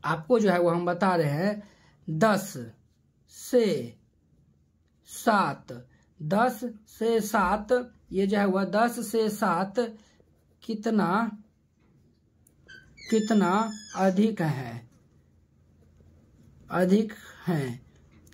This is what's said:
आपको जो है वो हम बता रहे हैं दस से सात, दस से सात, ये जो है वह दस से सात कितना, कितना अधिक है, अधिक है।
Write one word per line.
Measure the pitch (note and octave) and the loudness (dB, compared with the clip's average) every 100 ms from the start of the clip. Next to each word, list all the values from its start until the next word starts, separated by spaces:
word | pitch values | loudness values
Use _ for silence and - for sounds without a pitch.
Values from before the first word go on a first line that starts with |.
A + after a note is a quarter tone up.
आपको | D3 E3 - A#3+ | -6 -4 2 2
जो | G#3 | 4
है | F3 | 4
वो | F3 | 4
हम | E3+ F3 | 2 0
बता | F3 G3 F3 | 0 2 2
रहे | D3+ | 2
हैं | C#3+ G3 G#3 - _ _ _ - | 0 -2 -2 -8 _ _ _ -8
दस | D#3 A3 F#3 - C#3 A2+ - _ _ _ _ _ | 2 2 2 -2 -12 -14 -18 _ _ _ _ _
से | - - B3 G#3+ D3 A#2 - _ _ _ _ _ _ _ _ _ _ - | -20 0 2 2 0 -6 -14 _ _ _ _ _ _ _ _ _ _ -20
सात, | - A#3+ G#3 E3 C#3 - B2 - _ _ - | -6 0 2 2 -4 -12 -18 -18 _ _ -12
दस | D3+ G3+ B3 B3 B3 - _ | -2 2 2 0 -8 -12 _
से | - A3+ A3+ | -6 0 0
सात, | G#3+ A3 F3+ G#3+ - B3 B3 - - | 0 0 0 0 0 -2 -2 -14 -6
ये | F#3 G3 | -2 0
जो | G3+ | 2
है | G3+ | 2
वह | F#3 F#3 | 0 0
दस | G3+ A#3 A#3+ - | 0 0 -2 -4
से | A3+ A3 | -2 -2
सात | G#3 G3+ E3+ G3 B3 A3+ - _ _ _ _ _ _ | 0 0 0 -2 -4 -6 -8 _ _ _ _ _ _
कितना, | - A3 A#3 G#3+ E3+ G3 A3+ - - _ _ _ _ _ _ _ _ _ _ _ - - - - - | -10 -6 -2 0 2 0 -2 -6 -16 _ _ _ _ _ _ _ _ _ _ _ -20 -20 -20 -20 -2
कितना | A3 G#3+ G#3+ F3 G3 A3+ G#3+ - F#3 | 0 2 2 4 2 0 -6 -10 0
अधिक | F#3+ F#3 A3 G#3 | 2 4 2 0
है, | D#3+ C3 A#2+ A#2 - _ _ _ _ _ _ _ _ _ _ _ - - _ _ - - - | -2 -4 -6 -12 -16 _ _ _ _ _ _ _ _ _ _ _ -20 -20 _ _ -20 -20 -8
अधिक | E3+ F#3 G#3 A3 - - - - | -2 2 2 2 -6 -20 -10 -4
है। | D#3+ C3 A#2+ - _ _ _ - | -2 -4 -8 -16 _ _ _ -6